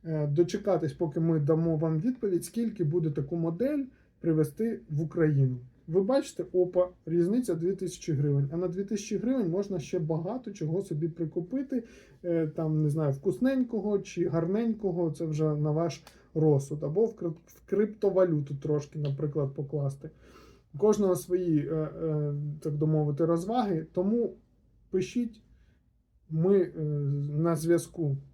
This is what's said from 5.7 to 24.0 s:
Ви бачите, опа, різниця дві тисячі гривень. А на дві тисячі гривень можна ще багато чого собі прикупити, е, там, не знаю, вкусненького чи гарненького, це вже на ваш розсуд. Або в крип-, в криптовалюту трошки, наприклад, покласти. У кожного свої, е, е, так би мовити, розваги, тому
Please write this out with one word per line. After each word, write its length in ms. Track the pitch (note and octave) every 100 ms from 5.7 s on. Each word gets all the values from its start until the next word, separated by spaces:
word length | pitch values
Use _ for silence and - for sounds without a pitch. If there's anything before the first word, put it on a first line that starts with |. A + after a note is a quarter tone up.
| _ -
Ви 160 | E3+
бачите, 420 | G3 C4+ E4 - F3+
опа, 360 | F3+ F3+ F3+ F3+ - -
різниця 480 | E3+ E3+ A#3 B3
дві 180 | E3 E3
тисячі 400 | F#3+ F#3 - -
гривень. 360 | C#3 D3 C#3 C#3
А 40 | E3
на 120 | F3+
дві 160 | F3
тисячі 320 | G3 G#3 - G3+
гривень 340 | A3 C4+ F#3
можна 280 | F3 G3 F#3
ще 200 | C#3 F3+
багато 520 | D#3 D#3+ E3+ B3+ A#3+
чого 320 | G3 D3+ E3+
собі 260 | G3 D3 E3
прикупити, 760 | D#3+ D#3+ F3+ E3+ C4 C#4 C4 A#3 - - -
е, 220 | F3+ E3 D#3
там, 360 | D3+ D#3+ D#3
не 80 | D3+
знаю, 220 | D3+ D3+
вкусненького 880 | C#3 G3 - B3+ C4+ A#3+ A3 G3+ G3+
чи 300 | F#3+ - C3
гарненького, 840 | D#3+ E3 G3+ A#3 G#3+ G3 E3+ E3+
це 160 | D3 E3
вже 300 | D3+ D#3 D3+
на 140 | D3+
ваш 340 | D3+ E3 - - - _
розсуд. 480 | D#3+ D#3 C#3+ C#3 D3
Або 240 | D3 E3 A3+
в 100 | -
крип-, 200 | E3+ D#3+ _
в 200 | - -
криптовалюту 880 | G3+ G#3+ - G3+ F#3 E3+ D#3 C#3
трошки, 440 | C#3+ D#3 D3 C#3+ D#3
наприклад, 560 | D3 C#3 D3+ D3 C#3
покласти. 560 | C3+ C#3+ D#3 C#3 - D#3 - - - - - _
У 40 | C#3+
кожного 380 | G#3 G#3 G3 F3
свої, 420 | - F3+ F3 D#3
е, 160 | -
е, 600 | D#3+ D3+ - D#3+ D3+ D3 C#3+ D3 D3
так 140 | D#3
би 120 | D3+ D#3
мовити, 380 | D#3 D3 D3
розваги, 640 | E3 E3+ F#3 B3 G#3 D#3+ D#3+
тому 420 | -